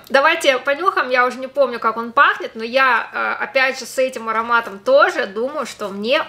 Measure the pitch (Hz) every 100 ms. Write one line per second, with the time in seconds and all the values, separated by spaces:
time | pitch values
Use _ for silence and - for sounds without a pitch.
0 | - 262 294 330 330 254 269 285 370 381
1 | 269 254 247 240 262 285 262 233 226 220
2 | 240 226 311 415 311 226 226 254 269 226
3 | - 226 220 214 - 262 262 254 226 -
4 | 262 254 226 220 233 233 226 196 226 277
5 | 359 320 220 196 254 302 240 - 208 196
6 | 214 294